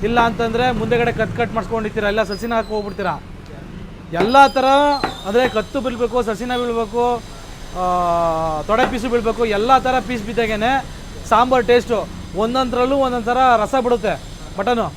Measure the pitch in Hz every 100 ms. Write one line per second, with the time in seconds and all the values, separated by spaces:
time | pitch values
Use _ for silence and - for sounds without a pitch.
0 | 202 240 233 220 233 226 254 226 226 233
1 | 240 226 226 - 233 220 190 226 214 220
2 | 202 208 196 196 233 233 214 214 202 185
3 | 190 165 - - - - - - - -
4 | - 165 196 269 277 269 262 277 294 277
5 | - - 190 214 254 208 208 277 247 240
6 | 233 240 226 208 247 247 247 233 220 226
7 | 240 240 220 - - - - 180 180 180
8 | 175 170 170 160 160 156 151 220 254 247
9 | 240 240 226 220 233 202 226 262 254 254
10 | 196 240 208 233 226 214 226 269 262 -
11 | - - - 220 247 254 226 240 208 226
12 | 160 - - 165 226 254 262 240 247 277
13 | 262 247 226 247 262 233 208 269 240 240
14 | 196 156 - - - - 196 240 185